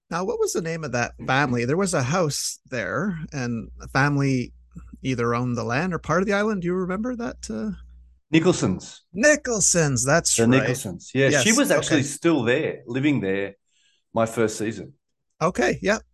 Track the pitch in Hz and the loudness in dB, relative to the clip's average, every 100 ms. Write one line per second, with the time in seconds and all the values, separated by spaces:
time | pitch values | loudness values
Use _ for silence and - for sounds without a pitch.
0 | - 170 190 453 415 - 165 165 147 120 | -10 -6 -4 -2 -2 -2 -6 -6 -4 -2
1 | 113 - - 135 139 120 120 170 190 165 | -4 -6 0 0 2 0 0 0 0 0
2 | 123 185 151 - - - - 123 90 113 | 0 0 0 -2 -6 -10 -10 -6 -4 -4
3 | 202 160 160 143 120 113 - - - 135 | -4 -6 -8 -6 -4 -6 -8 -16 -2 2
4 | 143 139 139 131 - - _ - - - | 4 2 2 0 -4 -12 _ -20 -20 -8
5 | 135 120 117 120 123 117 113 127 180 160 | -4 -2 0 0 -2 -2 -2 -2 -2 -4
6 | - 170 196 202 214 202 170 185 185 196 | 0 0 2 0 0 -2 -2 -2 -2 -4
7 | 247 233 240 - - 220 214 175 - - | -4 -6 -8 -10 -10 -8 -6 -8 -14 -20
8 | - _ - 160 175 - 110 90 - - | -20 _ 2 4 4 2 0 -2 -6 -20
9 | _ 185 294 294 247 214 - 175 147 123 | _ 2 4 4 0 0 2 4 2 2
10 | 131 165 - - 113 131 120 120 101 87 | 2 2 2 2 6 6 4 -2 -6 -10
11 | - 131 135 143 202 240 262 156 - 151 | -6 2 4 4 4 4 4 2 2 0
12 | 135 - 170 151 113 143 117 - - 127 | 0 0 0 2 2 2 0 -6 -6 -2
13 | 147 123 95 98 98 - _ _ _ _ | 0 0 0 -2 -4 -10 _ _ _ _
14 | _ 113 113 117 107 - 107 95 82 _ | _ -2 0 2 0 0 -6 -6 -14 _
15 | _ _ _ - 165 240 339 127 185 214 | _ _ _ -4 -2 0 -2 0 -2 -2
16 | - | -4